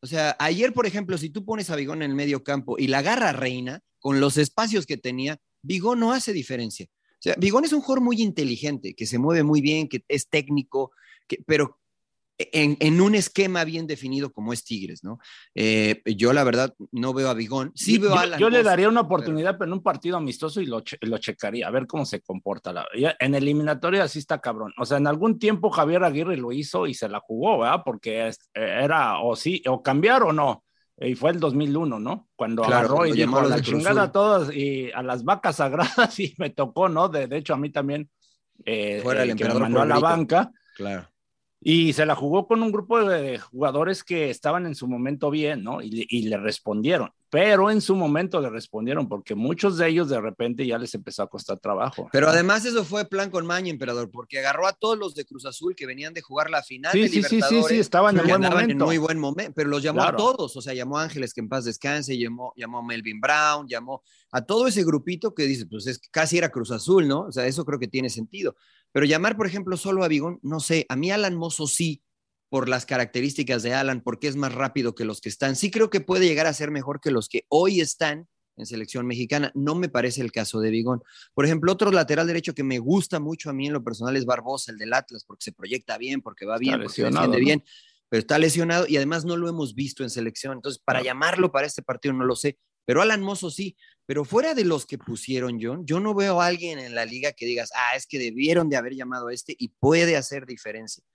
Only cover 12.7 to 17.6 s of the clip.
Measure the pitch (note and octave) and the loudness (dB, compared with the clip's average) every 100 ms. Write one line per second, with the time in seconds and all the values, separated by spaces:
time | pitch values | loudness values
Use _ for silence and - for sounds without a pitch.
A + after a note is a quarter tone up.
12.7 | D3 D#3 E3 G3 G#3+ F#3 - G3 F3+ D#3+ | 4 4 6 6 4 2 0 0 2 -2
13.7 | E3 D#3+ D3 C3 C3+ C#3 - G#2+ A#2+ - | -4 -6 -8 -6 -4 -6 -6 -6 -6 -6
14.7 | A2+ F#2 E2+ F#2 A#2 - - - - A2 | -8 -8 -12 -14 -14 -16 -20 -14 -2 2
15.7 | A2 G#2+ G#2+ - G#2 A#2+ C#3+ C3 A#2 C3 | 4 2 0 -2 2 4 4 4 2 0
16.7 | - G2+ B2 B2+ C3 C3 A#2 A2 C3+ | -4 -12 -6 -4 -2 -2 -2 -4 -6